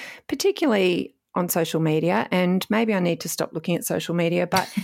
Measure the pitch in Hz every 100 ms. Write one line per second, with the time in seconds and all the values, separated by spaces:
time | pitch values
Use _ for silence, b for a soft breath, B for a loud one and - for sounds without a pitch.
0 | B B B 285 392 392 311 214 185 175
1 | - _ _ - 175 180 165 160 160 156
2 | 160 196 - 180 180 185 - 214 226 202
3 | 175 165 170 - - - 160 170 - 170
4 | - 170 170 175 175 190 185 -